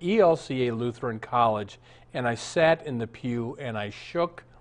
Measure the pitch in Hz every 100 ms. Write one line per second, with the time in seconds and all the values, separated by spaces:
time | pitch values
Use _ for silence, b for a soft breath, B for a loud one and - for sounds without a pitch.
0 | 175 226 180 160 - 131 123 113 120 117
1 | 127 110 - 123 117 107 101 - b b
2 | b 147 123 113 - 175 160 165 151 120
3 | 113 - 127 120 117 147 135 107 104 -
4 | - 170 170 - - -